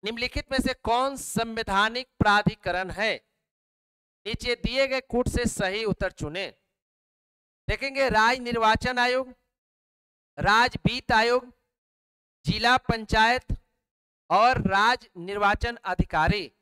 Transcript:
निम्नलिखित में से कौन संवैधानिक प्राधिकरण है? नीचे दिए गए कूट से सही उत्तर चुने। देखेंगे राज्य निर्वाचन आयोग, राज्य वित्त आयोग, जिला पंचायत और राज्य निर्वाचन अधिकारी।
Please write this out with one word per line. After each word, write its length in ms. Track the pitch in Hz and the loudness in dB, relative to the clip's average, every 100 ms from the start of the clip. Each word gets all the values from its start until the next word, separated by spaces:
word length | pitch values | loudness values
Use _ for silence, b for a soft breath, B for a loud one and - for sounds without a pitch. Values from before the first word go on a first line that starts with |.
| 196 | -8
निम्नलिखित 460 | 233 247 - - | -6 -6 -6 -4
में 60 | 269 | -2
से 140 | 254 254 | 0 -2
कौन 320 | - 233 262 269 | 0 0 0 -4
संवैधानिक 920 | - - 226 226 220 196 214 233 262 _ | -8 -4 -4 -4 -2 2 2 -2 -10 _
प्राधिकरण 720 | 208 208 - 220 185 180 185 | 4 4 2 -2 -4 -4 -4
है? 240 | 170 220 143 _ _ _ _ _ _ _ _ _ _ 202 | -4 -4 -4 _ _ _ _ _ _ _ _ _ _ -12
नीचे 280 | 226 247 240 | -8 -4 -4
दिए 300 | 240 254 269 | -2 0 0
गए 140 | 262 | -2
कूट 260 | 254 240 247 | -2 -2 -2
से 180 | - 240 | -2 -4
सही 360 | - 196 202 | -4 -4 -2
उत्तर 260 | 220 - 190 | -4 -4 -6
चुने। 340 | - 151 165 180 - _ _ _ _ _ _ _ _ _ _ - | -6 -10 -8 -10 -12 _ _ _ _ _ _ _ _ _ _ -8
देखेंगे 400 | 214 269 269 269 | -6 -6 -2 0
राज्य 340 | 214 226 254 | 2 2 0
निर्वाचन 560 | 240 233 220 220 247 247 | -4 0 2 2 -2 0
आयोग, 360 | 247 254 254 254 _ _ _ _ _ _ _ _ _ - | 0 0 -4 -14 _ _ _ _ _ _ _ _ _ -2
राज्य 420 | 180 214 247 - | 2 4 4 0
वित्त 280 | - 247 - | -4 -4 0
आयोग, 380 | 226 226 247 247 _ _ _ _ _ _ _ _ _ | 2 2 0 -2 _ _ _ _ _ _ _ _ _
जिला 320 | - 214 233 254 | -6 0 2 2
पंचायत 720 | - 226 214 220 220 254 _ - _ _ _ _ _ _ _ | 0 -4 0 2 4 2 _ -8 _ _ _ _ _ _ _
और 300 | 180 233 254 196 | 4 4 4 2
राज्य 440 | 196 220 254 - - | 2 2 0 -4 -14
निर्वाचन 600 | 175 202 202 208 233 233 - | -8 -2 0 0 -4 -6 -8
अधिकारी। 600 | 185 - 160 160 202 156 _ | -2 -2 0 0 0 -4 _